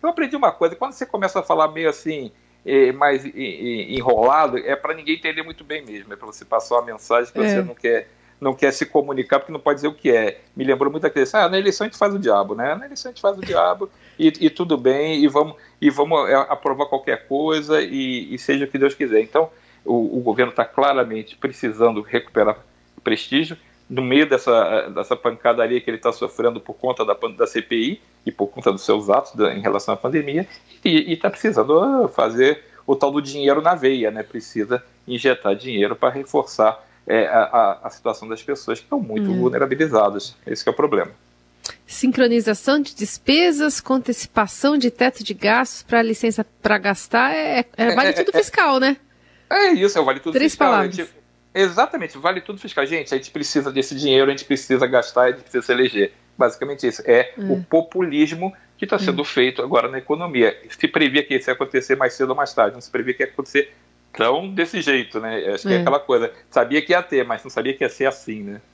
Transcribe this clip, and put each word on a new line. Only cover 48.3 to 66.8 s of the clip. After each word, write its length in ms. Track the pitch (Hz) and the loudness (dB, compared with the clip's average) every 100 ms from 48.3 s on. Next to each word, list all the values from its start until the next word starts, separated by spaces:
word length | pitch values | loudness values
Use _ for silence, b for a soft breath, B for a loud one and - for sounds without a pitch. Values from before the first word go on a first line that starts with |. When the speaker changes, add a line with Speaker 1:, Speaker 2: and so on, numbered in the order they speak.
Speaker 1:
é, 60 | - | 2
Speaker 2:
fiscal, 400 | 415 - 339 262 | 2 2 2 4
né? 180 | 262 277 _ b b b b | 2 0 _ b b b b
Speaker 1:
é 220 | - 392 | 2 4
isso, 260 | 339 202 185 | 4 4 4
é 20 | |
o 40 | |
vale 160 | 139 135 | 2 0
tudo 120 | 165 | -4
Speaker 2:
Três 200 | 156 208 | -2 -2
Speaker 1:
fiscal, 160 | - 285 | 2 2
é 20 | |
Speaker 2:
palavras. 240 | 220 185 180 | 4 0 -4
Speaker 1:
tipo... 240 | 170 _ _ _ _ | -10 _ _ _ _
Exatamente, 600 | 180 190 175 269 311 160 139 | 0 0 2 0 0 -8 -4
vale 220 | 160 185 | -2 -2
tudo 180 | - 196 | -8 -14
fiscal. 280 | - - 139 | -8 -4 -2
Gente, 260 | 160 143 | -2 -2
a 40 | 135 | -4
gente 140 | - | -4
precisa 400 | 151 143 151 139 | -8 -2 -2 0
desse 240 | 135 131 | -2 -4
dinheiro, 320 | 135 143 131 135 | -2 2 4 4
a 40 | |
gente 140 | 135 | 2
precisa 420 | - 135 - 131 123 | -4 -4 0 0 4
gastar, 360 | 127 117 - | 2 2 2
a 60 | 123 | 2
gente 100 | 120 | 0
precisa 240 | - 127 117 | -6 -6 -2
se 60 | |
eleger. 400 | 123 127 104 98 _ _ - | 2 2 2 -2 _ _ 0
Basicamente 500 | 120 - 139 139 - | 0 0 -8 -2 -4
isso. 160 | - | -4
É 300 | - 120 123 - | 2 4 4 -6
Speaker 2:
É. 60 | 196 | -4
Speaker 1:
o 120 | 190 | -4
populismo 920 | 175 160 165 180 175 143 151 160 190 b b _ | 2 0 0 -4 -2 0 0 0 -10 b b _
que 80 | - | -4
tá 120 | 208 | -2
sendo 220 | 190 - | -2 -4
Speaker 2:
É. 20 | |
Speaker 1:
feito 360 | 147 - 127 127 | -4 0 0 0
agora 260 | 127 135 120 | 0 0 0
na 100 | 131 | -6
economia. 580 | 127 151 175 135 110 - - | -4 -4 -2 2 2 2 -16
Se 180 | - 151 | -4 -2
previa 340 | 170 147 139 | 0 2 0
que 120 | 143 | 0
isso 160 | 131 - | -2 -2
ia 40 | |
acontecer 400 | 127 135 135 127 | -4 -2 -4 -2
mais 200 | 131 131 | 0 0
cedo 160 | - 131 | 0 -4
ou 60 | 131 | -2
mais 160 | 139 | -2
tarde, 200 | - 107 | 0 0
não 60 | 117 | -2
se 100 | - | -8
previa 220 | 120 123 | -6 -4
que 80 | 127 | -4
ia 60 | 131 | -4
acontecer 440 | - 135 143 139 _ _ _ _ - | -6 -4 -2 -2 _ _ _ _ -2
tão 320 | 113 143 196 | 0 0 -2
desse 320 | 190 - 220 | -4 -4 -2
jeito, 400 | 147 135 113 110 | 0 0 -2 -8
né? 320 | 113 110 85 | -6 -6 -4
Acho 140 | 101 196 | -4 -2
que 60 | |
é 20 | 190 | 0
Speaker 2:
É. 40 | |
Speaker 1:
aquela 200 | 175 143 | 2 0
coisa, 320 | - 123 113 B B | 2 0 0 B B
sabia 300 | - 120 147 | 0 2 0